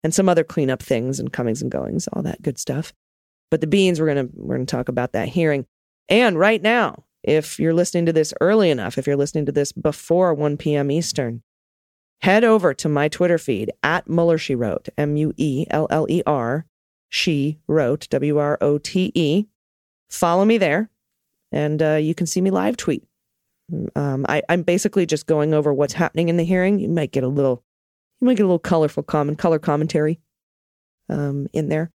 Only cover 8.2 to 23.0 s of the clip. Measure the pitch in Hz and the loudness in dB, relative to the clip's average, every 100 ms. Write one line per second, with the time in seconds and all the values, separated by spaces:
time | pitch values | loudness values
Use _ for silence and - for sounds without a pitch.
8.2 | 156 - 175 220 185 131 98 135 139 143 | 0 0 2 4 4 2 -2 -4 -2 0
9.2 | 143 160 143 143 143 - 156 147 - 175 | 0 -2 -2 0 -2 -2 -4 -4 0 2
10.2 | 185 147 147 147 156 147 143 151 160 - | 2 2 -2 -2 -2 0 0 -2 -2 -4
11.2 | 120 117 _ _ _ _ _ _ _ _ | -4 -8 _ _ _ _ _ _ _ _
12.2 | 180 208 233 220 175 135 160 147 151 - | 2 4 6 4 2 0 0 0 0 0
13.2 | 175 170 - 104 107 - 143 170 - 170 | 2 2 0 -2 -4 -2 0 0 0 2
14.2 | 170 160 - 127 113 - - - 147 147 | 2 0 -2 -2 -2 -4 -6 -4 -2 0
15.2 | 156 - 151 131 - 151 156 156 - 170 | -2 -2 -2 -2 -2 -2 0 0 0 0
16.2 | - 143 117 143 - _ _ _ _ - | 0 0 -2 -4 -6 _ _ _ _ -4
17.2 | - 147 143 151 - 156 123 151 - 139 | 0 0 -2 -4 -2 0 2 -2 -2 -2
18.2 | 147 147 147 147 143 147 - 185 185 - | 0 0 0 0 0 0 -2 -2 -2 0
19.2 | 151 175 214 _ _ _ _ _ _ - | 0 0 -2 _ _ _ _ _ _ -2
20.2 | 175 175 208 226 175 160 220 _ _ _ | 0 4 4 4 2 0 -4 _ _ _
21.2 | _ _ _ 147 151 151 156 156 156 165 | _ _ _ -2 -2 0 2 2 0 -2
22.2 | 170 185 196 190 202 247 - 135 | -2 0 0 0 -2 -2 -4 -4